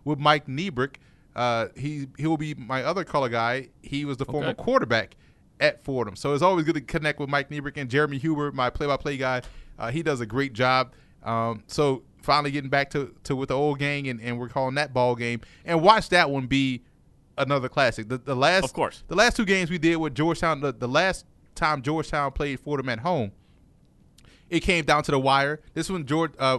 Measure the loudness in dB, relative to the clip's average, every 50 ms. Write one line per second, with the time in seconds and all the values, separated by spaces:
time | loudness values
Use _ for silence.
0 | -4 -4 -4 2 4 4 4 4 0 -4 -6 -6 -6 -4 -2 -2 -4 -4 -4 -14
1 | _ -20 -20 _ _ _ _ -2 0 0 0 0 -2 -4 -6 -8 -8 -6 -6 -6
2 | -8 -10 -8 -4 -2 0 0 0 -2 -8 -8 -10 -8 -4 -4 -2 -2 -2 -2 -2
3 | -4 -2 0 0 0 2 0 0 0 0 -2 -4 -6 -10 _ _ -12 -8 -6 -6
4 | -4 -4 -4 -6 -6 -6 -4 -4 -4 -4 -6 -4 -2 2 2 2 2 2 0 0
5 | 0 -4 -12 _ -20 -20 -20 _ _ _ _ _ 2 2 2 0 _ -4 -2 -2
6 | -2 -4 -6 -4 -2 -2 2 4 4 4 4 4 2 0 -2 -2 -4 -4 -6 -2
7 | -2 -2 -4 -4 -4 -2 -2 -2 -2 -4 -10 -10 -10 -10 -10 -8 -8 0 2 2
8 | 2 2 0 -2 -2 -2 0 0 -2 -4 -2 -2 -2 -2 0 -2 -2 -2 -2 -2
9 | -2 -6 -4 -2 -2 -2 -2 -2 -4 -8 -16 -18 -20 -20 -12 -8 -8 -6 -4 -2
10 | 0 0 0 -2 -4 -4 -2 -2 -2 -2 -2 0 2 4 4 2 0 -2 -6 -18
11 | -20 _ _ _ -8 -4 -2 -2 -2 -2 -4 -8 -12 -6 0 2 2 2 2 -2
12 | -6 -16 _ -8 0 2 2 2 2 0 -4 -4 -2 0 0 0 0 0 -2 -4
13 | -4 -4 -10 -16 -6 -4 -2 -2 -2 -2 0 0 0 0 0 0 -2 -2 -2 -4
14 | -4 -6 -6 -6 -6 -6 -6 -6 -6 -6 -4 -2 -2 0 0 -2 -4 -2 0 2
15 | 2 2 2 0 -2 -4 -4 -6 -8 -14 -20 -16 -4 0 0 6 8 8 8 8
16 | 4 4 4 4 4 4 2 -2 0 0 2 2 2 0 -2 -4 -10 _ _ _
17 | _ _ _ _ _ _ _ -4 0 0 0 0 0 -2 0 2 2 2 2 -2
18 | -6 -6 -6 -6 -4 -4 0 2 4 4 4 4 2 0 -2 -2 -4 -4 -4 -10
19 | -12 -4 2 4 4 4 4 2 2 2 2 2 2 -2 -2 2 2 2 2 2
20 | -2 -4 -2 0 0 0 0 0 0 0 0 0 -2 -4 -4 -4 -6 0 2 2
21 | 2 2 0 -4 -10 _ _ _ _ _ _ -2 0 0 0 0 -2 -2 -2 -2
22 | -4 -4 -4 -2 -2 -2 -2 -4 -4 -4 -4 -6 -6 -4 -4 -4 -2 -4 -6 -4
23 | -2 -2 -2 0 -2 -4 -8 -14 _ _ _ _ _ _ _ _ _ _ _ _
24 | _ _ _ -20 -20 -20 -20 _ _ _ -2 0 2 2 2 2 4 4 2 2
25 | 4 2 0 2 4 4 4 4 4 0 -2 -6 -10 -10 -6 -6 -4 -4 -4 -6
26 | -2 0 0 0 0 0 -2 0 0 0 0